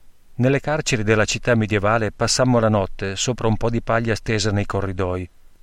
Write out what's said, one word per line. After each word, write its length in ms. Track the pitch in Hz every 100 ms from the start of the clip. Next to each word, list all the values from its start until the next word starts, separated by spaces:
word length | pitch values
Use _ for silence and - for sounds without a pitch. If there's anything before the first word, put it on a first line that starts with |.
| - - - -
Nelle 240 | 127 139
carceri 440 | - 151 - 113
della 220 | 107 110 104
città 280 | - -
medievale 580 | 117 107 104 101 113 104
passammo 460 | - 117 - 127 120
la 120 | 110
notte 460 | 107 95 - 98 98
sopra 320 | - 117 113
un 100 | 110
po' 120 | 117
di 120 | 117
paglia 340 | - 117 113 104
stesa 340 | - 110 104
nei 140 | 101 101
corridoi. 640 | 98 95 95 92 92 90 - - -